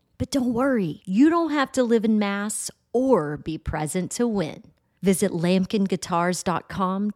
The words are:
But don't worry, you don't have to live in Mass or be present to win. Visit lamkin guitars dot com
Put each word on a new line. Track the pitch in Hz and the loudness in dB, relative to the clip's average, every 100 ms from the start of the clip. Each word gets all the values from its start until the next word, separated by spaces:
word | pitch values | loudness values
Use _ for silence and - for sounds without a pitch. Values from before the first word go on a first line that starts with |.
| _ - | _ -8
But | 269 | -4
don't | 277 247 | -2 0
worry, | 226 277 247 170 - | 0 0 0 -2 -4
you | - 190 311 | -2 4 6
don't | 339 330 | 4 2
have | 294 269 | 0 0
to | 262 | 0
live | 240 233 | 2 2
in | 226 214 | 2 2
Mass | 202 202 208 - - - _ | 0 -2 -6 -6 -10 -14 _
or | 233 262 214 147 147 | 0 2 2 2 -6
be | - 156 | -6 -8
present | - 151 151 185 180 | -6 -6 -4 -4 -4
to | - 240 | -2 -2
win. | 202 156 - - _ _ _ | -2 -4 -8 -18 _ _ _
Visit | 185 190 196 | 2 2 2
lamkin | 170 175 185 185 214 190 | 0 2 2 2 0 0
guitars | 180 - 175 175 175 | -2 -2 -2 0 -2
dot | - 160 - | -2 -4 -4
com | - 185 190 208 | -4 -4 -2 -4